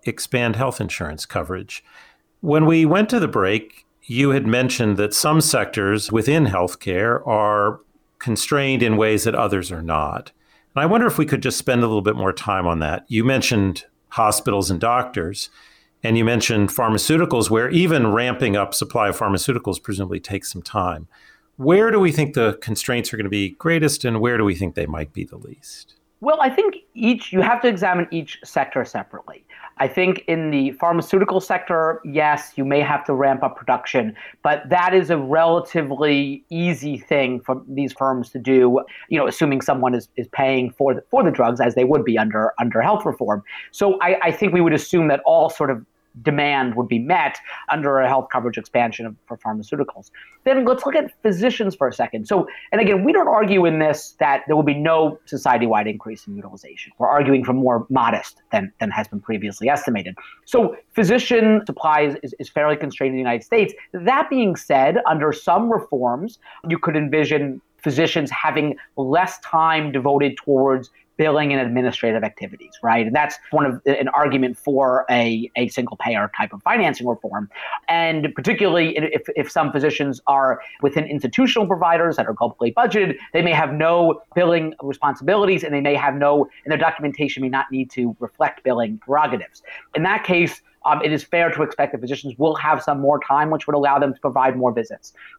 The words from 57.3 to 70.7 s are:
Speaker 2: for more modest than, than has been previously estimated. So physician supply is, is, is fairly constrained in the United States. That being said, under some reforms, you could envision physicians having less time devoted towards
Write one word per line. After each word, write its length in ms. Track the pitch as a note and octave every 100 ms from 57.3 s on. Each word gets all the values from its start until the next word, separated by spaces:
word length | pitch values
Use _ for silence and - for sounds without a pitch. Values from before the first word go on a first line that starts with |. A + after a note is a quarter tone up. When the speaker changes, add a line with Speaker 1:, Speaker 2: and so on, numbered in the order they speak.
| C3+ -
Speaker 2:
for 80 |
more 320 | C3 B2+ A#2+ A#2
modest 540 | C3 A#2 G#2 - - _
than, 180 | G#2+ G2 _
than 120 | A2
has 180 | G#2+ G#2+
been 120 | G#2
previously 500 | - A2 G#2 G2 A#2
estimated. 440 | C#3+ C#3+ A2 F#2 F#2 - -
So 320 | _ B3 A3 - _
physician 720 | - F#3 B3 B3 A#3 A3 G#3+
supply 380 | G#3+ - D#3+ D3+
is, 140 | D3+ C#3
is, 120 | C3 A#2
is 120 | C3
fairly 260 | - D3 D3+
constrained 360 | D3+ B2+ C3+
in 40 | C3
the 60 |
United 240 | B2+ A#2+ -
States. 260 | A#3 G3+ - -
That 340 | F#3 F3 C4+ D#4+
being 260 | C4+ G#3+
said, 440 | E3 - C#3 C3+ F#3 -
under 260 | D#3+ D3+
some 400 | - - F3 A#3
reforms, 680 | A3 - C#3 B2 B2 G#3 - - - E3
you 100 | E3
could 160 | -
envision 680 | D#3 D3 D3+ C#3+ D3+ C#3+ C3 _ _
physicians 520 | - C3 D#3+ E3+ C#3+
having 460 | - D#3 D3+ D3+ - - -
less 420 | C3 D#3 F#3 -
time 520 | - E3 D#3+ D#3+ D3+
devoted 440 | C3 B2+ C#3 C#3+ -
towards 540 | - C3+ C3+